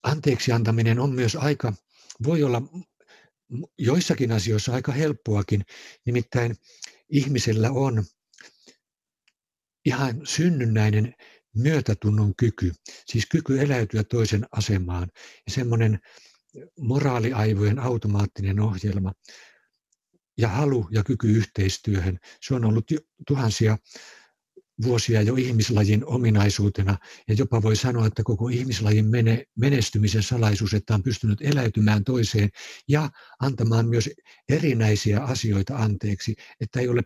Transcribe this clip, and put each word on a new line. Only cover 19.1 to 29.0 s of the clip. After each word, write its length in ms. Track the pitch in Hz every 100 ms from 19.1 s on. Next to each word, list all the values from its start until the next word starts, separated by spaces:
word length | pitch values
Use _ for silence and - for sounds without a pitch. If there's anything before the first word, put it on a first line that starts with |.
| 98 - - - _ _ _ _ _ _ _ _ -
ja 100 | 113
halu 400 | 107 143 127 90
ja 120 | 107
kyky 280 | 101 120 113
yhteistyöhön. 880 | 110 101 - 95 - - 98 90 92 - -
Se 140 | -
on 100 | 131
ollut 260 | 113 110 -
jo 80 | 151 _ _ -
tuhansia 500 | 139 113 - 110 107 _ - - - _ _ _ - _ -
vuosia 380 | 117 117 - 110
jo 140 | 107
ihmislajin 680 | 131 127 113 104 107 101 107
ominaisuutena, 920 | - 127 117 104 101 98 101 - 98 98 - - -
ja 60 |
jopa 280 | 107 135 113
voi 140 | 110
sanoa, 320 | 110 127 120 110
että 160 | -
koko 240 | 110 101 117
ihmislajin 580 | 120 131 98 107 107